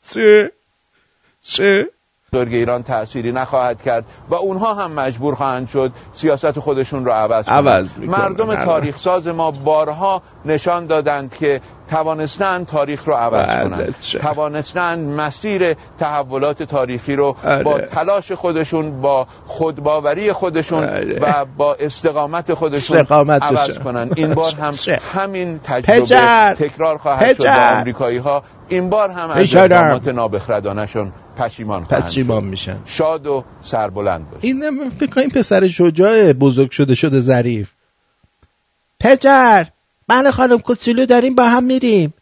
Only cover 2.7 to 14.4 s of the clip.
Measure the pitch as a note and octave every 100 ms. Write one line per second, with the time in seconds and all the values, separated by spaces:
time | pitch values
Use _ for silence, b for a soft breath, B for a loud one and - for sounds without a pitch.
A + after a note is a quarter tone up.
2.7 | B2 A#2+ A#2+ A2 C3 A#2 B2+ B2+ C3+ B2
3.7 | A#2 - A#2 A2 b - F3 F#3+ F#3 A3
4.7 | G#3 F#3 D3+ C3+ A#2 C#3+ C3 C#3 B2+ B2+
5.7 | C#3 C3 B2+ B - D#3+ C#3 D#3+ D3 C#3+
6.7 | C3+ C3 C#3+ B2+ A2 G#2+ A2+ G#2+ C3 C#3
7.7 | G2 F#2 - A2 F#3+ G3 F#3+ A3 G#3+ F3+
8.7 | D#3+ C#3+ C#3 F#3 F#3 E3 E3 D#3+ C#3 C#3
9.7 | D3+ D#3 D#3 G3 F#3+ b b D3 D#3 F#3
10.7 | F3 E3 D#3 D3 D3 C3+ - D3+ C3+ B
11.7 | B - D#3+ D#3+ D#3 D#3 - G3 F3+ F3
12.7 | D#3 C#3+ D3 - C#3 A#2 A2+ - - B2
13.7 | F2+ - - - - D3 D3+